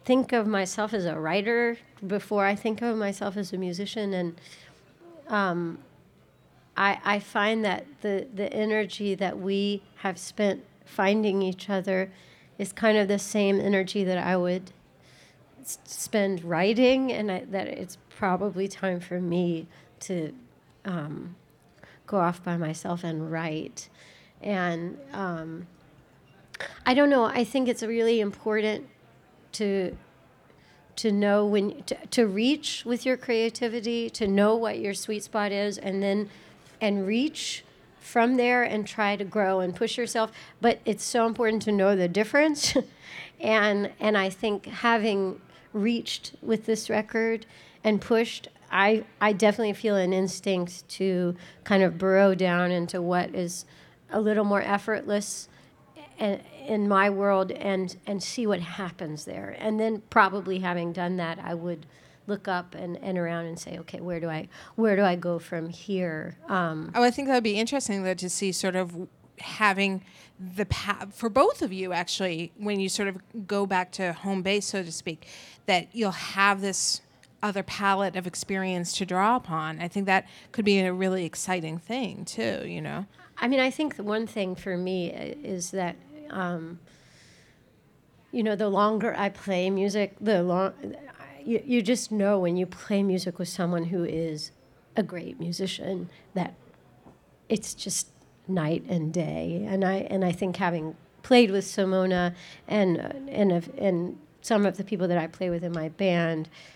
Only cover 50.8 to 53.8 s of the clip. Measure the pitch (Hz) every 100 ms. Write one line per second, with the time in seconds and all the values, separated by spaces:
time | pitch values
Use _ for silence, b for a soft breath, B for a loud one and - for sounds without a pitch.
50.8 | - - 190 180 175 175 B B - 196
51.8 | 185 165 190 190 196 185 185 175 180 180
52.8 | 170 185 175 180 - - 170 - - B